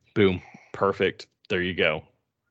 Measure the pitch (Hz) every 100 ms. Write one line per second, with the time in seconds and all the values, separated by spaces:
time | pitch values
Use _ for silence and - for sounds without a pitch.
0 | _ - 98 90 - - _ - 98 98
1 | 92 - - _ - 95 90 85 85 78
2 | - _ _ _ _